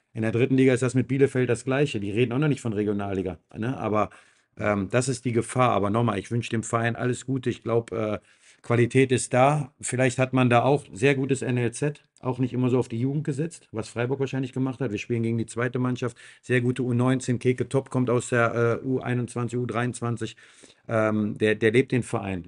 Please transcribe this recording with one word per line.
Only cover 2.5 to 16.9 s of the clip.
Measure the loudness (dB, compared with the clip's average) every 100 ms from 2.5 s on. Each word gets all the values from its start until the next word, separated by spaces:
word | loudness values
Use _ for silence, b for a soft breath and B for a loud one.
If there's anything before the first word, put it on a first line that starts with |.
| 0
von | -2
Regionalliga, | 0 0 0 -2 -2 -4 -6 _ -6
ne? | -6 -4
Aber, | -2 0 0 B B B B -4
ähm, | 0 0 0
das | 0 0
ist | -4 -2
die |
Gefahr. | -2 0 2 2
Aber | 2 0
nochmal, | 2 0 -2
ich | -2
wünsche | -4 -2
dem | -4
Verein | -2 -2 -2 -2
alles | -4 -4 -4
Gute. | -4 -4
Ich | -4
glaub, | -2 -2 -2
äh, | -4 -4 -4 b b b b
Qualität | 0 2 4 4 4
ist | 2 0
da. | 4 4 4 -4 _
Vielleicht | -6 0 0 2
hat | 0
man | 2 4
da | 4
auch | 4 0 -2
sehr | 0 2
gutes | 2 0 -2
N | 0 0
L | -2
Z, | -2 -4 -4 _ _
auch | -6 -2
nicht | -2
immer | 0 2
so | 2
auf | 0
die | -2
Jugend | -2 -2 -4
gesetzt, | -4 -6 -8 _
was | -10 -8
Freiburg | -4 -4 -2
wahrscheinlich | -2 -4 -4
gemacht | -4 -4 -2
hat. | -4
Wir | -4
spielen | -4 -2
gegen | -2 -2
die | -4
zweite | -4 -4 -2
Mannschaft, | -2 -2 -6 -8 B B
sehr | -2 0
gute | 2 0
U | 0